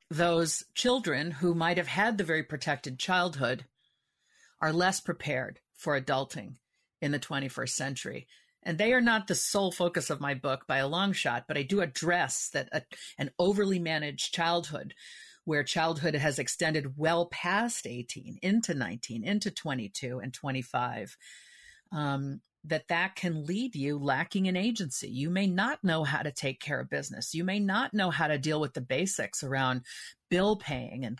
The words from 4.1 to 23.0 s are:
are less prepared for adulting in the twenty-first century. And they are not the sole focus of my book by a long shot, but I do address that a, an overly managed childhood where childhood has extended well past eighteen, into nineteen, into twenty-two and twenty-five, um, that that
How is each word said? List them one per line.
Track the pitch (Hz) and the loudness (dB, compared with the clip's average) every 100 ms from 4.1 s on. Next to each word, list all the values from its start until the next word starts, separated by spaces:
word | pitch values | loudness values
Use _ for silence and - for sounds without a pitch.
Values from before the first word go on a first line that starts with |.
| _ _ _ _ - | _ _ _ _ -4
are | 156 | 0
less | 160 180 190 | 4 2 2
prepared | - 165 139 127 117 - _ - | -2 -4 -2 -2 -4 -10 _ -8
for | - 139 | 0 0
adulting | 131 135 135 - 117 123 _ _ _ - | 2 0 0 -6 -12 -16 _ _ _ -6
in | 147 | -2
the | 143 | -2
twenty-first | - 139 135 131 123 - | -2 -4 -4 -6 -4 -2
century. | 135 135 - - 127 - _ _ | -4 -6 -8 -10 -14 -20 _ _
And | - 160 | -4 0
they | 214 | 4
are | 247 | 6
not | 240 220 202 | 6 4 2
the | 180 | 0
sole | - 202 196 | 2 2 2
focus | 180 175 170 143 | 2 0 0 -2
of | 147 | -2
my | 143 | -2
book | 131 143 131 - | -2 -2 -2 0
by | 135 | 0
a | 135 | 2
long | 165 196 | 2 0
shot, | 185 143 120 - | 2 0 0 -2
but | 147 | -4
I | |
do | 139 196 | 0 2
address | 170 - 156 175 135 - - | 2 0 2 4 2 0 -2
that | 147 - | -4 -2
a, | 160 - - - - | -4 -6 -16 -12 -6
an | 143 - | -4 2
overly | 180 202 196 185 | 2 4 4 2
managed | 165 156 147 143 - | 0 -2 -2 -4 -4
childhood | - 165 170 147 151 143 - - - - - | 0 2 2 0 -8 -8 -14 -20 -20 -20 -10
where | - 151 | -2 0
childhood | 139 170 165 160 160 147 | 2 2 2 2 0 2
has | 151 135 | 2 0
extended | 123 - 165 156 139 139 | -2 0 2 0 -2 0
well | 160 170 175 | 2 2 2
past | - 175 196 233 - - | -2 0 2 2 -2 -6
eighteen, | 120 120 - - - | -8 -8 -10 -12 -4
into | 180 220 226 | 2 4 4
nineteen, | 151 107 113 - 117 | 0 -2 -4 -8 -6
into | 104 107 208 | 0 0 0
twenty-two | - 160 131 101 - 127 127 | -4 -4 -4 -4 -6 -6 -6
and | 113 | -8
twenty-five, | - 143 131 123 123 123 117 - - - - - - - - - | -6 -4 -4 -2 -2 -2 -4 -8 -12 -20 -20 -20 -20 -20 -20 -8
um, | 156 147 139 139 135 _ _ 156 | -4 -2 -2 -2 -8 _ _ -4
that | 156 - | -2 0
that | 170 | 0